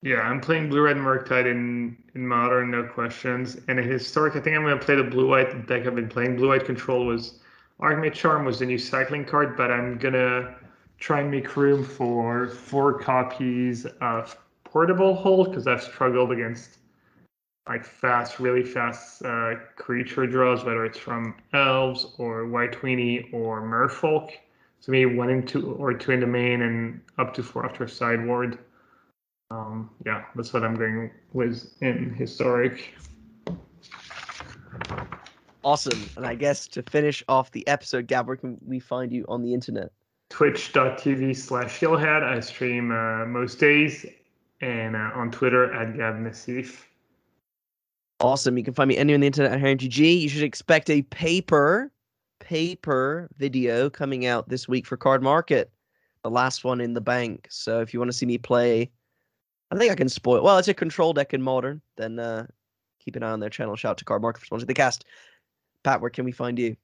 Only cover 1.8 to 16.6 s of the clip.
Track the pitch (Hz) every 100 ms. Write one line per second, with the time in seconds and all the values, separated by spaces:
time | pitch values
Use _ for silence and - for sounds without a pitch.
1.8 | 120 117 _ 131 127 120 120 127 123 120
2.8 | 117 - 117 - 131 123 123 - - 127
3.8 | 120 131 - - 151 151 147 156 151 139
4.8 | - 143 127 123 131 135 131 131 110 123
5.8 | 117 120 113 123 123 123 131 135 131 120
6.8 | - 127 123 117 117 - _ - _ _
7.8 | 147 151 156 151 170 151 139 120 127 123
8.8 | - 131 131 147 135 147 139 120 123 123
9.8 | 123 120 131 127 127 123 127 - - _
10.8 | _ _ - 151 143 139 135 - 139 139
11.8 | 131 - 123 120 117 120 123 - - 139
12.8 | 143 135 - 127 123 - 127 123 123 120
13.8 | - - 123 113 113 - _ _ - 156
14.8 | 170 180 190 185 196 190 185 - 127 123
15.8 | - - 127 123 123 120 117 117